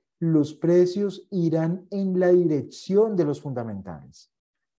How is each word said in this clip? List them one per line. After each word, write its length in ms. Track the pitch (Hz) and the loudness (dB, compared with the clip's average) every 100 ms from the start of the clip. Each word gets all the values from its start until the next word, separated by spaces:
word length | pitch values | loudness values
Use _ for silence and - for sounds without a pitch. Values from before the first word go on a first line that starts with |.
| _ - | _ -6
los 340 | 165 156 147 | 0 2 0
precios 720 | - 165 175 180 202 202 185 - | -2 2 4 4 0 -4 -6 -8
irán 560 | 190 165 160 165 185 - | -2 0 0 -2 -4 -6
en 300 | 202 190 180 | -6 -2 0
la 100 | 180 | 4
dirección 840 | 180 170 147 - - - 196 220 190 | 4 4 0 -4 -14 -2 2 2 2
de 100 | 151 | 0
los 160 | 143 | -2
fundamentales. 920 | 147 123 113 98 90 78 - - _ _ _ _ _ | -6 -8 -8 -10 -12 -16 -18 -20 _ _ _ _ _